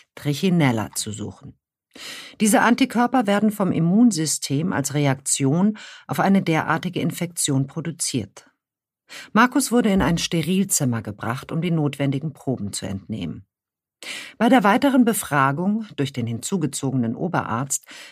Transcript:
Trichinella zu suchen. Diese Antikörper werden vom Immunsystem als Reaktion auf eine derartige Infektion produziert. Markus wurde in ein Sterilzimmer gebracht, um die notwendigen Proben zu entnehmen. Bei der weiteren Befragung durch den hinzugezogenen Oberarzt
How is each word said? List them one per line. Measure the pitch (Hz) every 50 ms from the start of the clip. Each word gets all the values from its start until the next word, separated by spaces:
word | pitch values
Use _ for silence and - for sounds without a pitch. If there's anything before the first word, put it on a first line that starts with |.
| - _ _
Trichinella | - - 143 147 139 - 190 175 170 147 131 117 110 104 - -
zu | - - 107 107
suchen. | 104 104 98 - - - - - _ _ _ _ _ _ _ - - - - - - - - - -
Diese | 214 214 - - -
Antikörper | 220 240 - 277 - - 214 240 240 - 262 220 196
werden | 202 202 214 214 208
vom | - 196 185
Immunsystem | - - 165 170 185 214 247 240 196 156 160 147 - - - - 139 139 165 190 -
als | 127 139 - 135
Reaktion | 147 147 139 131 135 - - - - 139 135 143 170 190 214 214 - - - - - - -
auf | 147 -
eine | 160 190 196 196 190
derartige | 170 160 156 - - 151 165 - 180 180 -
Infektion | - 160 170 - 175 170 175 - - - 139 135 135 139
produziert. | - 165 139 165 160 - - - - 127 98 - _ - - _ _ _ _ _ _ _ _ _ _ _ _ _ - - - - -
Markus | 208 240 247 - 294 254 - 220
wurde | 247 - 220
in | 196 196 135
ein | 143 170 170
Sterilzimmer | - - - 165 156 160 190 185 196 196 - - 147 127 117 113 101
gebracht, | 107 104 - - 107 120 135 - - -
um | 165 160
die | 180
notwendigen | 165 160 147 143 143 - 143 139 139 135 151 160 -
Proben | - - - 127 - 101 98 -
zu | - -
entnehmen. | - 98 95 - - 110 107 87 78 - - - _ _ _ _ _ _ _ _ _ _ _ - - - - - - - -
Bei | 214 247
der | 269 247 190
weiteren | 202 202 254 262 285 254 277 240
Befragung | 226 214 - - - 151 143 135 135 139 151 180 196 208 226 214 - -
durch | - 143 135 -
den | 127 117
hinzugezogenen | 113 117 113 - - 196 185 160 139 - - - 135 120 131 117 113 113
Oberarzt | - 160 180 175 139 98 - 107 117 139 143 - - _ - - - - -